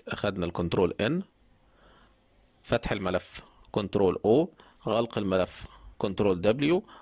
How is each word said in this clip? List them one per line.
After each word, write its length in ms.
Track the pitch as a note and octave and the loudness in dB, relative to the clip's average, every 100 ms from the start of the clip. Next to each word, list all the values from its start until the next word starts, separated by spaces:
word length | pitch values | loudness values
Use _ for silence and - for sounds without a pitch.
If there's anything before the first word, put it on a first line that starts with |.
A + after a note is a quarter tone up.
| - | -10
أخدنا 380 | - G#2 G2 F2 | -6 -4 -4 -4
الكنترول 480 | - E2+ - F2+ - | -4 -2 2 2 2
إن، 220 | G#2+ E3+ F#3+ _ _ _ _ _ - - _ _ _ _ _ _ | -2 -2 -6 _ _ _ _ _ -20 -20 _ _ _ _ _ _
فتح 300 | - A#2+ - | -4 -4 -2
الملف 500 | G#2+ F#2 F2+ - - - _ - | -4 -2 -2 -4 -14 -18 _ -6
كنترول 480 | - G2 G#2 F#2+ E2+ G2+ | -4 -2 2 2 2 4
أو، 280 | B2 F3+ - - _ - | 4 4 -4 -20 _ -2
غلق 300 | G#2+ A#2+ - | 0 0 -2
الملف 480 | G2+ F#2+ F2+ - - - - - | 0 0 0 -4 -16 -18 -20 -6
كنترول 440 | A2 F#2 G2+ F2+ | -4 0 2 2
دبليو، 420 | G2 A#2+ C#3+ F3+ - - | 2 2 2 0 -2 -18